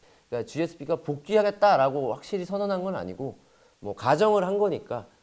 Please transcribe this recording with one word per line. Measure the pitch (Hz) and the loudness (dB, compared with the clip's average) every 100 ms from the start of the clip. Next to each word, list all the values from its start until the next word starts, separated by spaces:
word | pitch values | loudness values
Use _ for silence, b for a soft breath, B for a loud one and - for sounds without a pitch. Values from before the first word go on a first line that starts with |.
| b b b | b b b
그러니까 | 120 113 | -8 -6
지에스피가 | 139 165 - 143 160 | -6 -6 -6 -4 -4
복귀하겠다라고 | - 143 - 214 208 202 208 170 135 135 131 | -4 -8 0 0 2 4 6 6 4 2 -2
확실히 | 127 - 202 | -4 -6 -6
선언한 | 180 196 202 190 | -4 -4 -2 -2
건 | 185 | -4
아니고 | 170 90 90 135 - b b b b | -6 -8 -8 -10 -10 b b b b
뭐 | 101 | -12
가정을 | 98 113 147 214 208 180 | -4 2 4 4 4 2
한 | 202 | 0
거니까 | 202 139 - 120 - _ | 0 -2 -6 -10 -10 _